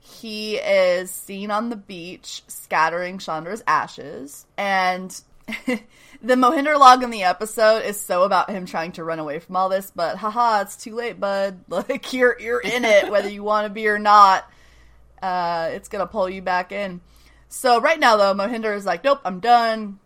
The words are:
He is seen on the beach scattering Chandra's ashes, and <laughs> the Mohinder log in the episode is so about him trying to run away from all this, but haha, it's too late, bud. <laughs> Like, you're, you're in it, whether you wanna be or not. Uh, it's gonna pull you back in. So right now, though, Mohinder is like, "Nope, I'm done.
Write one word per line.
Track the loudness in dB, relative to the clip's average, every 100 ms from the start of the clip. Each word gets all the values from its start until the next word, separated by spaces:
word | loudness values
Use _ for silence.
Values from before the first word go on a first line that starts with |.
He | _ -18 -14 -10 -6 -4
is | 2 4 4 2 -4
seen | -12 -12 -10 -4
on | -4 -4
the |
beach | -10 -14 -16 -14 -16 -16 -18 _
scattering | -20 -4 0 0 0 -6 -8
Chandra's | -8 -8 -8 -8
ashes, | -2 -2 -2 -12 -16 -14 -16 -18 _
and | -8 -2 0 0 -2 -10 -16 _ -20 -16
<laughs> | -10
the | -6 -6 -8 _ _ -14 -2
Mohinder | 2 4 2 0 8
log | 8 8
in | 4
the | -2
episode | -2 -2 -6 2 4 4
is | -2 -8
so | -4 0
about | 2 2 0
him | -6 -8
trying | -8 -8
to | -10
run | -8 -8
away | -8 -10
from | -6
all | -4 -2
this, | -2 -6
but | -6 -6 -4
haha, | -6 0 0 0
it's | -2 -12
too | -12
late, | -8 -8 -6
bud. | -4 -2 -4 -6
<laughs> | -8
Like, | -8 -6 -8 -6
you're, | 2 2 2
you're | -4 -4
in | -2 -2
it, | 4 4 4
whether | -2 -2
you | -8
wanna | -2 -2 -2
be | -2 0
or | 2
not. | 6 8 8 6 -2 _ -20 -20 -20 -20 _ _
Uh, | -6 -4 -2 -4 -4
it's | -8 -10
gonna | -8
pull | -6 -4 -4
you | -4
back | -4 -4 -4
in. | -8 -8 -10 _ _ _ _ _
So | -4 2 4
right | 4 4
now, | 4 6
though, | 4
Mohinder | 2 -4 -4 -6
is | -4
like, | -4 -2
"Nope, | 0 0
I'm | -2 -4
done. | 4 4 4 -2 -8 -14